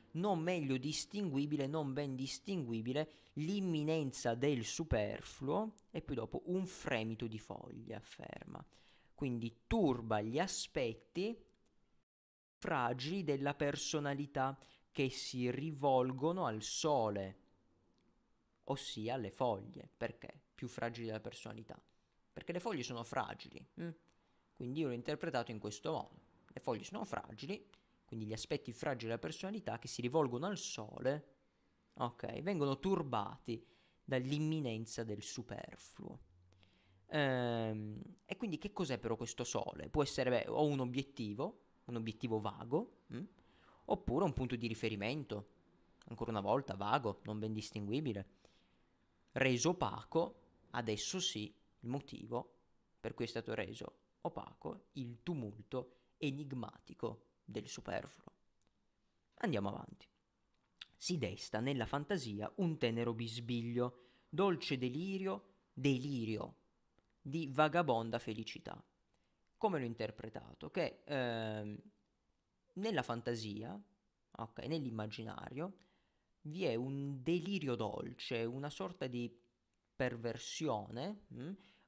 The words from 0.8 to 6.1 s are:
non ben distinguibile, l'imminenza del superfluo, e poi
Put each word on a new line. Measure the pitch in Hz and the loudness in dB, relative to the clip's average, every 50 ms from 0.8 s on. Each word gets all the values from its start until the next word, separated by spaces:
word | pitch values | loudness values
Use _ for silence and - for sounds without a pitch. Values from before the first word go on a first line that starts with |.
| 127 151 151 - - - - 208 208 175 135 135 143 147 147 143 139 | 2 0 0 -2 -2 -4 -2 -2 0 2 2 2 2 2 2 2 2
non | 135 147 160 147 139 131 | 2 0 0 0 0 0
ben | 139 147 139 131 | -2 -2 -2 -2
distinguibile, | 127 131 135 - - - - 196 180 143 117 117 113 110 120 127 147 156 151 - - - - - | -2 -2 -4 -4 -6 -4 -2 -2 0 0 0 0 0 0 0 2 0 0 -2 -4 -16 -20 -10 -4
l'imminenza | 143 151 160 202 208 190 185 165 151 147 156 160 160 151 135 - - - 123 117 | -2 0 0 2 2 2 2 2 4 4 4 4 4 2 0 0 0 0 2 2
del | 120 127 147 147 123 110 | 4 4 4 4 4 2
superfluo, | - - - 165 156 - 113 104 104 107 - - - - - 135 131 156 190 220 220 208 - - - | 0 -2 -2 2 4 4 4 4 2 0 -2 -6 -10 -10 -6 0 2 2 2 2 0 -4 -10 -14 -10
e | - 160 | -8 -6
poi | 156 - | -4 -4